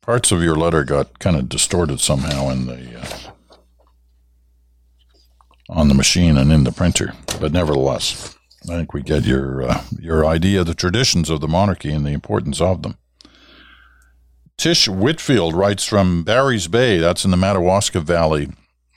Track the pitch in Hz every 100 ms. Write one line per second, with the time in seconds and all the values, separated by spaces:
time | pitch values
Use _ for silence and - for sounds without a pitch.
0 | - 123 - 92 82 78 82 80 65 71
1 | - _ 98 78 62 69 - 87 82 67
2 | - 71 69 69 65 65 64 62 64 60
3 | 67 - - - _ - _ _ _ _
4 | _ _ _ _ _ _ _ _ _ _
5 | _ _ _ _ _ _ - 85 76 67
6 | 67 - 87 73 67 78 64 - 87 -
7 | - - - - 78 85 80 69 67 60
8 | - - - - _ _ - 85 80 73
9 | 67 76 60 65 67 65 62 58 - -
10 | 80 80 78 82 92 98 85 80 90 90
11 | - 90 80 80 76 85 101 87 73 76
12 | 71 71 - 104 - - 87 92 - -
13 | _ _ - _ _ - - - _ _
14 | _ _ _ _ _ - 156 131 - 95
15 | 117 156 - 123 82 82 98 101 - 104
16 | 92 85 82 117 139 117 85 110 127 92
17 | 85 85 98 90 95 98 87 95 - 95
18 | 76 85 82 76 71 - _ _ _